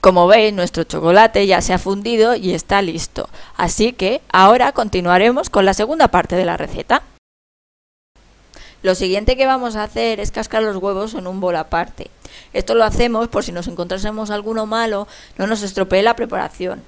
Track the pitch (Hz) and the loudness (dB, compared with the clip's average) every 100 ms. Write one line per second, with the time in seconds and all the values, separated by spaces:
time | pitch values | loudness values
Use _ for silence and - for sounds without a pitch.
0 | 190 180 175 220 214 202 175 - 165 156 | 6 6 6 6 4 0 -4 -4 -6 -2
1 | 160 190 226 202 196 180 165 185 185 196 | 4 6 6 4 2 2 2 -2 -2 -4
2 | 208 233 226 233 185 170 - 202 190 165 | -2 2 2 2 -2 -4 0 0 0 -6
3 | - - - - - - 175 - 220 247 | -8 -10 -12 -14 -18 -4 -4 0 -2 0
4 | 190 269 - 185 190 247 247 277 214 185 | -2 -2 0 4 6 6 4 0 -2 -2
5 | 175 180 220 262 - 214 190 190 214 320 | 2 4 4 2 -2 0 2 0 -2 2
6 | 262 175 160 175 175 165 147 - - - | 2 2 0 -2 -2 -4 -6 -10 -2 -2
7 | - _ _ _ _ _ _ _ _ _ | -2 _ _ _ _ _ _ _ _ _
8 | _ _ _ _ _ - - _ 190 185 | _ _ _ _ _ -20 -20 _ -2 0
9 | 190 190 214 262 262 262 240 214 214 226 | -2 -2 0 0 2 0 -2 -6 -8 -4
10 | 226 220 208 220 220 220 220 190 196 190 | -4 -2 -6 -6 -4 -2 -2 -2 -4 -4
11 | 220 220 180 190 185 170 156 170 175 - | -6 -8 -8 -4 -4 -4 -2 -4 -4 -10
12 | - _ - - - - - 233 220 - | -18 _ -20 -20 -10 -6 0 2 2 2
13 | 240 220 233 202 196 175 170 170 175 185 | 0 0 -4 -4 -6 -8 -10 -8 -8 -6
14 | 202 214 208 208 208 220 214 220 226 202 | -6 -6 -6 -6 -4 -6 -4 -4 -2 -4
15 | 208 - - - 196 220 202 196 185 185 | -8 -16 -20 -6 -4 -2 -4 -4 0 2
16 | 214 240 - - - - 180 190 | 2 0 -4 -6 -6 -6 -8 -8